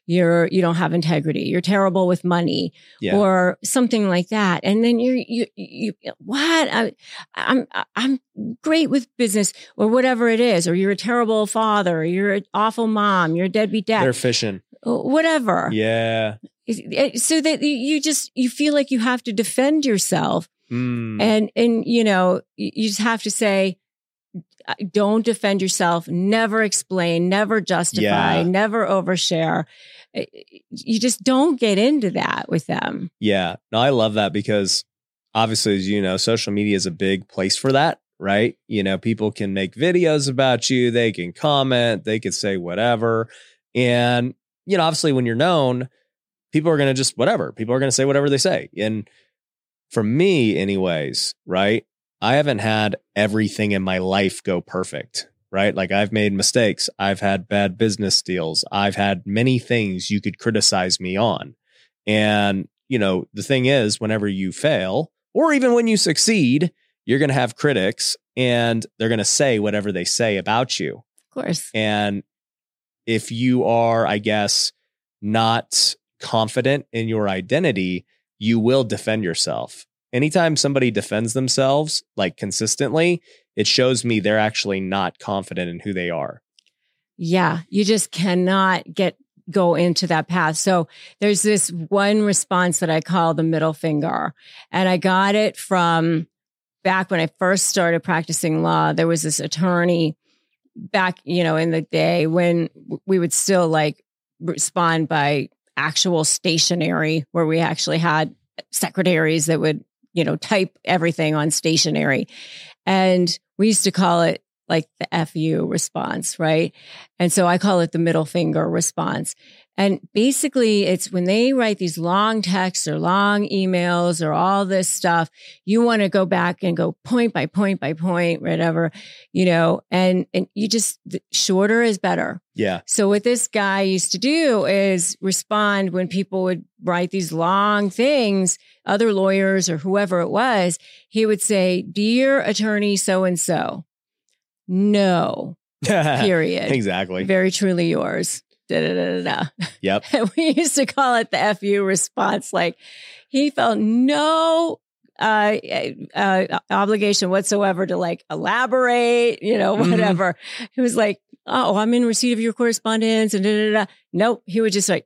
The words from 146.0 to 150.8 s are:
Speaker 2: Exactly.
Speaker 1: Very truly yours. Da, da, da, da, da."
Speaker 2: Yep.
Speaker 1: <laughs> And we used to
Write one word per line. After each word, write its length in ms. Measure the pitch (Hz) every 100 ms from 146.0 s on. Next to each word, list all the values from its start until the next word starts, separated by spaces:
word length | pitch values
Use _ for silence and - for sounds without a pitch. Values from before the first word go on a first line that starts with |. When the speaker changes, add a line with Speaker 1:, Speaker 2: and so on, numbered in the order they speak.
| 151 131 196 170 120 90 107
Speaker 2:
Exactly. 520 | 135 98 90 185 92
Speaker 1:
Very 280 | 190 190 185
truly 380 | - 196 175 170
yours. 540 | 165 - - 175 - - _ -
Da, 140 | 160
da, 120 | 156
da, 300 | 180 175 185
da, 200 | 175 - 143 -
da." 80 | 170 -
Speaker 2:
Yep. 220 | 190 202 -
Speaker 1:
<laughs> 60 |
And 180 | 262 214 -
we 120 | 320
used 240 | 247 320
to 100 | 285